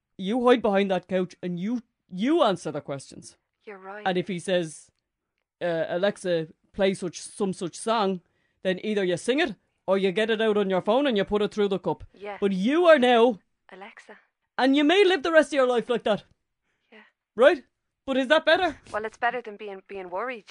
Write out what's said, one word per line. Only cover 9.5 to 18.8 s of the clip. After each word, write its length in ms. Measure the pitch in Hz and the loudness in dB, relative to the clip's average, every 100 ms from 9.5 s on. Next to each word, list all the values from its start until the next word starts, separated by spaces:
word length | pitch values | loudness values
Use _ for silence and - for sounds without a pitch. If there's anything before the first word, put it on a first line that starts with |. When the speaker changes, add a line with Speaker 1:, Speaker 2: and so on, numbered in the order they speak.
| 196 _ _ - | -4 _ _ -2
Speaker 1:
or 120 | 196 | 0
you 120 | 190 | 0
get 200 | 185 220 | 0 -2
it 100 | 220 | 0
out 160 | 226 208 | 0 0
on 140 | 196 | 0
your 100 | 185 | 0
phone 240 | 208 240 285 | 0 0 2
and 100 | 214 | 0
you 80 | |
put 180 | 190 208 | 0 -2
it 100 | 202 | -2
through 160 | - 202 | -2 -2
the 100 | 190 | -2
cup. 260 | 175 151 - | -4 -6 -8
Speaker 2:
Yeah. 220 | _ 202 196 | _ -16 -4
Speaker 1:
But 120 | 202 | -2
you 340 | 190 202 311 349 | 0 0 4 6
are 120 | 311 | 6
now 400 | 247 240 240 202 _ _ _ | 6 6 4 2 _ _ _
Speaker 2:
Alexa. 440 | 185 202 - - 214 _ _ _ - | -20 -20 -20 -20 -20 _ _ _ 0
Speaker 1:
and 180 | 262 277 | 2 4
you 80 | |
may 200 | 294 370 | 4 6
live 180 | 403 370 | 4 2
the 100 | 339 | 2
rest 160 | 320 294 | 4 4
of 40 | |
your 120 | 294 254 | 2 0
life 220 | 247 - | 0 -2
like 140 | 240 | -2
that. 200 | 240 202 - _ _ _ _ _ _ | -2 -2 -4 _ _ _ _ _ _
Speaker 2:
Yeah. 60 | 220 - _ _ - | -20 -20 _ _ 4
Speaker 1:
Right? 260 | 269 320 - _ _ _ - | 6 6 -2 _ _ _ -4
But 100 | 262 | -2
is 80 | 262 | 2
that 160 | 311 | 2
better? 360 | 311 339 359 269 | 2 2 0 -4